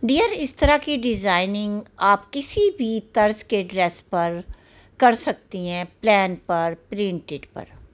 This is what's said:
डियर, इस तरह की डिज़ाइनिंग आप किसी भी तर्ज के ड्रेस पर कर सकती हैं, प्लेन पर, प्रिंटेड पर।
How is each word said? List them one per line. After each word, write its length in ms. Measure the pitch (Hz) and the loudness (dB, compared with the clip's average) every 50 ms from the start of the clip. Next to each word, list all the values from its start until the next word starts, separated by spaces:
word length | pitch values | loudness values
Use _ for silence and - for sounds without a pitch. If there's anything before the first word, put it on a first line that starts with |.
| - | 2
डियर, 300 | 226 269 302 440 466 - | 2 2 4 2 2 0
इस 220 | 359 311 262 - - | -2 -6 -8 -4 2
तरह 180 | 294 285 294 294 | 4 4 4 4
की 180 | 294 - 294 277 | 2 -2 -4 -2
डिज़ाइनिंग 800 | 226 254 226 202 190 202 185 175 185 190 202 208 208 208 208 208 208 - _ - | 0 -2 -2 0 0 2 2 2 2 0 -2 -4 -4 -4 -4 -6 -8 -12 _ 0
आप 280 | - 196 202 196 - _ | 2 4 4 2 0 _
किसी 380 | - 277 277 - - - 415 403 381 | -10 -10 -8 -6 -2 2 2 2 2
भी 260 | - 254 220 220 220 220 - _ | 0 -4 -2 -2 -4 -6 -4 _
तर्ज 280 | 226 208 214 214 214 - | 2 2 2 2 -2 -6
के 180 | _ - 208 190 | _ -2 -2 -2
ड्रेस 360 | 180 190 190 180 175 170 - - _ | -4 -2 0 0 0 0 -6 -14 _
पर 340 | - 180 170 170 170 170 185 - - _ _ _ _ - _ _ _ _ | -2 -2 -2 -2 -2 -6 -10 -14 -18 _ _ _ _ -20 _ _ _ _
कर 140 | - 240 233 | 4 4 4
सकती 500 | 226 - - 226 - _ _ - 190 180 | 4 -2 -6 -6 -6 _ _ -12 -8 -8
हैं, 200 | 175 175 175 180 175 _ | -6 -6 -6 -8 -8 _
प्लेन 400 | _ - 220 214 202 190 185 180 170 _ | _ 0 2 4 4 2 0 -2 -8 _
पर, 320 | _ 180 170 165 170 165 165 _ _ | _ -2 0 0 -2 -4 -6 _ _
प्रिंटेड 560 | - 196 208 202 180 165 - - 156 139 - _ | -6 -4 -4 -4 -4 -6 -8 -10 -12 -12 -12 _
पर। 180 | _ - - - - - - - | _ -18 -18 -18 -20 -20 -20 -20